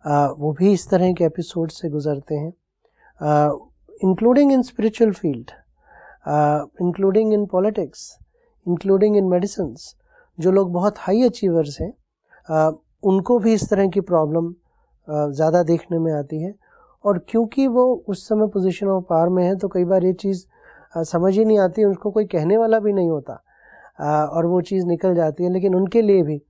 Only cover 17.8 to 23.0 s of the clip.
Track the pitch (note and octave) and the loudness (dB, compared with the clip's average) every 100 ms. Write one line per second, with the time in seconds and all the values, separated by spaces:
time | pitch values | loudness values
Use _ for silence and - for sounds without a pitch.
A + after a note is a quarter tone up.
17.8 | B3+ B3 - F#3 - G#3+ G#3+ G#3+ F#3 F3 | 2 0 -4 -10 -4 0 0 0 -2 -2
18.8 | G3 F#3+ F3+ E3 E3+ F3+ F3+ F#3+ F#3+ F3+ | -2 -2 0 0 2 2 0 -2 -4 -2
19.8 | F3 F#3+ F#3 F3+ G3 F#3+ - _ - - | 0 2 0 -2 -4 -6 -8 _ -20 -20
20.8 | _ E3 E3 E3+ F#3 G3 A3 G#3+ F#3 G#3+ | _ -8 -4 0 2 2 4 4 2 2
21.8 | G#3 F#3+ G#3+ G#3+ G#3+ E3+ D#3+ G#3+ A3+ A3 | 0 0 -4 -4 -2 -2 0 2 2 2
22.8 | G#3+ G3+ | 0 0